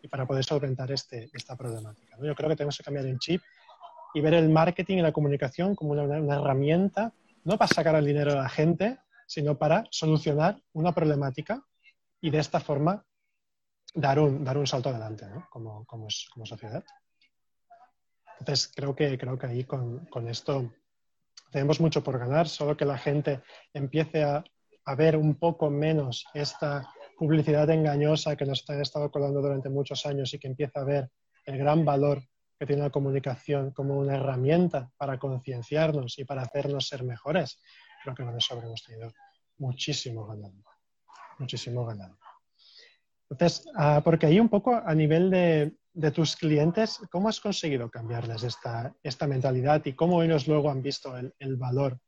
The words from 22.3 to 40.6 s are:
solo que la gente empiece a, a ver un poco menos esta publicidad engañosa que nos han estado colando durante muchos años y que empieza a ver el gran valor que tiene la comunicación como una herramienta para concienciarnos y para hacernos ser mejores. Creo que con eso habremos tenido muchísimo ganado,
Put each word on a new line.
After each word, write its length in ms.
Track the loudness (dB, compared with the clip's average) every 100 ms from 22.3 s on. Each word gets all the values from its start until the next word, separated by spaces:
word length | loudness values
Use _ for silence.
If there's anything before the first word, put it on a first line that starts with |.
| 2 2
solo 280 | 0 -2 0
que 80 |
la 120 | 0 0
gente 440 | 0 0 0 -4 -8 -20 _
empiece 500 | -6 -2 0 0 0
a, 180 | 0 0 -6 _ _ _
a 100 | -8
ver 220 | 4 4 6
un 180 | 2
poco 340 | 2 0 0 0
menos 540 | 2 2 2 0 -6 -10
esta 540 | -6 -6 -4 -4 -4 -8 -18 -20 _
publicidad 500 | 2 2 4 4 4
engañosa 680 | 4 4 2 2 2 0 -2
que 100 | -2
nos 220 | -4 -4
han 100 | -6
estado 300 | -4 -4 -4
colando 320 | -2 -2 0
durante 260 | 0 -2 -2
muchos 380 | -4 -4 -6 -4
años 260 | -4 -6
y 60 | -8
que 100 | -10
empieza 320 | -6 -6 -4
a 40 |
ver 260 | -2 -2 -2 _ _ _
el 140 | -10 -2
gran 260 | 2 4
valor 380 | 4 4 2 0 -6 _ _ _
que 80 | -2
tiene 160 | 0
la 80 | 0
comunicación 800 | 0 0 -2 -2 -8 -2 -2 -2
como 260 | -4 -4 -2
una 180 | 0 0
herramienta 760 | -2 0 2 4 4 0 -6 _
para 220 | -6 -4
concienciarnos 1000 | -4 -6 -6 -10 -4 0 2 0 -4 -10
y 60 |
para 180 | -8 -6
hacernos 440 | -4 -4 -2 -4 -4
ser 140 | -6
mejores. 540 | -8 -8 -2 -2 -2 -8 _ -20 -20 -16
Creo 120 | -12
que 100 | -10
con 120 | -8 -4
eso 180 | -4
habremos 300 | -4 -10 -12
tenido 260 | -14 -14 -16 -16 -20 _ _ _
muchísimo 680 | -6 -4 -4 -4 -6 -10 -10
ganado, 280 | -12 -14 -18